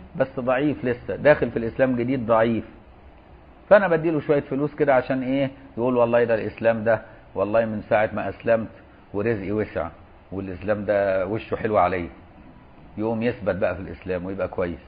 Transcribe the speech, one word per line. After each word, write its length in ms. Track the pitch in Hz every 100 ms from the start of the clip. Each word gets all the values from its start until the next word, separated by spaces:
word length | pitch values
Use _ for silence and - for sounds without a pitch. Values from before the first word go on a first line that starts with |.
| - 156
بس 240 | 131 -
ضعيف 440 | 123 127 151 127
لسه، 320 | 123 120 - 95
داخل 340 | 127 147 123
في 80 | 120
الإسلام 380 | 117 110 131 123
جديد 300 | 120 135 113
ضعيف، 380 | 113 117 110 - - - - - - - - - - -
فأنا 180 | 208 190
بديله 320 | 160 160 156
شوية 200 | 135 147
فلوس 340 | 139 143 147
كده 200 | - 143
عشان 280 | 131 127 131
إيه؟ 280 | 127 135 131 - - -
يقول: 200 | 123 123
"والله 280 | 117 120
ده 100 | 117
الإسلام 500 | 113 101 - 113 113
ده، 180 | 110 110 - - -
والله 300 | 92 98 113
من 180 | 113 107 90
ساعة 220 | 107 110
ما 160 | 104 98
أسلمت 400 | - 117 113 110 - - - -
ورزقي 380 | 101 107 110 92
وسع، 360 | 107 98 - 80 - - - -
والإسلام 520 | 92 95 90 101 104
ده 420 | 101 101 98 95 92
وشه 300 | 110 - -
حلو 220 | 113 104
عليا". 300 | 90 92 85 - - - - - - - - 101
يقوم 240 | 110 113
يثبت 320 | 117 120 98
بقى 200 | 92 101
في 60 | 90
الإسلام 440 | 87 87 95 90 92
ويبقى 220 | 98 90
كويس، 300 | - 90 78